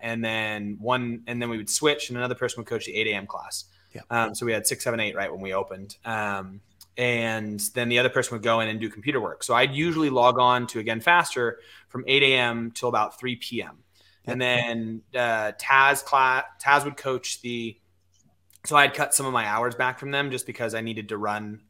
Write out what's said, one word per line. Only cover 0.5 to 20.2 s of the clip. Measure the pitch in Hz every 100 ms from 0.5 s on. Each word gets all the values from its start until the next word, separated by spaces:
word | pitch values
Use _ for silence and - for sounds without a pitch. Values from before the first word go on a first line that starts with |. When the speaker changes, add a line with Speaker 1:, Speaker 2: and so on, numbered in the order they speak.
| 107 104 101
Speaker 1:
one, | 110 123 120 117 117
and | 120
then | 120
we | 113
would | 104
switch, | - 147 147 -
and | 123
another | 123
person | 123 123 -
would | 107
coach | 113 -
the | 107
eight | 110
A |
M | 101 101
class. | - - - - _ _
Speaker 2:
Yeah. | - -
Speaker 1:
Um, | 117 113
so | 107
we | 120
had | 107 104
six, | 131
seven, | 127 113
eight | 104
right | 92 98
when | 92
we | 95
opened. | 95 98 95 98 -
Um, | 117 110 104 98 95 98 - _ - -
and | 123 120 117 110 107 104 -
then | - 120
the | 120
other | 127
person | 135 123
would | 117
go | 113 113
in | 110
and | 110
do | 107
computer | 104 127 135
work. | 95 -
So | -
I'd | 120 135
usually | 135 170 160 151
log | 127 123 127
on | 123 123 120
to | 117
Again | 107 113
Faster | 175 175 165 127 117 - - - _
from | 127 127
eight | 135
A | 135 131
M | 120 117 117
till | - 123
about | 113 107 -
three | 127 120
P | - 117
M. | 85 73 _ _ _ _ -
And | 120
Speaker 2:
Yeah. | 127 123
Speaker 1:
then, | 120 117 113 113 -
uh, | 127 120 110 107
Taz | - - 135 135 139
cla-, | - 135 131 131 - -
Taz | 139 143
would | 143 139
coach | 135 127 - -
the, | 120 120 113 107 _ _ _ _ _ _ _ _ -
so | 147
I'd | 143
cut | 143 143
some | -
of | 135
my | 123 110
hours | 107 120 117
back | 127 127
from | 139
them | 143